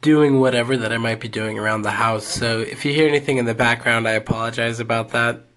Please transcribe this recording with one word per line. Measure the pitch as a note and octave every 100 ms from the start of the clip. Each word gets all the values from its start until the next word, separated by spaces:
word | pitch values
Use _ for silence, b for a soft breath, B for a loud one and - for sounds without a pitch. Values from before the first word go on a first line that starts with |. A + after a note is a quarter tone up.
doing | D3+ D3+ D3 C3+
whatever | C3 A#2+ A#2+ C3
that | A2
I | A2+
might | A2+ A2+
be | A#2
doing | A2 A2 A2
around | G#2+ A2
the | G#2
house, | G2+ A2+ A2 -
so | - A#2 A2+
if | A2+ - D3
you |
hear | C#3+ D#3
anything | D3 C#3 C3
in | A#2+
the | A2+
background, | B2 A#2+ B2 A#2 A2+
I |
apologize | A2 - A2 A2+ A#2 A#2 A#2
about | A2+ A#2 A2+
that | B2 A#2 A2+ -